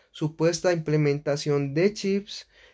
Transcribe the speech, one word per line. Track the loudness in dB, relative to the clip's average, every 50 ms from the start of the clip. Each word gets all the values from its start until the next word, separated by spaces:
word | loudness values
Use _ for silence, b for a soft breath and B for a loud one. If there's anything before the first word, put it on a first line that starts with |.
| b b _
supuesta | -4 -4 -4 -2 0 0 0 0 2 0 0 0
implementación | 0 0 0 0 2 2 2 2 0 -2 -2 -2 -2 0 0 0 0 0 0 0
de | 2 2 2 0
chips, | 0 -2 -2 -2 -2 -4 -6 -14 -16 -18 b b b b b